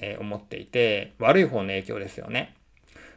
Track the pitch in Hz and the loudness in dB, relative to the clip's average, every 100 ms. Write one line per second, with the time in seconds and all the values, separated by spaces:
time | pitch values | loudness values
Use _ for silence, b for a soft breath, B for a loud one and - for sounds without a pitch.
0 | 101 104 104 104 - - - 123 113 101 | -10 -8 -8 -10 -10 -14 -2 2 4 2
1 | 101 - 113 180 156 120 98 98 95 110 | -4 2 4 6 4 0 -2 -4 -6 -8
2 | 95 - - 120 - _ _ _ B B | -10 -12 -8 -6 -6 _ _ _ B B
3 | B | B